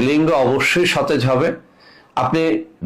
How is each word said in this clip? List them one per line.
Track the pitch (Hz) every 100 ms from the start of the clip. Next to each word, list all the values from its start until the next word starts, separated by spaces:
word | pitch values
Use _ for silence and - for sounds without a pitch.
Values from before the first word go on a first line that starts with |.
| 123
লিঙ্গ | 151 160 151 123
অবশ্যই | 135 - 180 175
সতেজ | 151 135 147 127
হবে। | 131 170 - - _ - - _ -
আপনি | 131 160 160 160 - -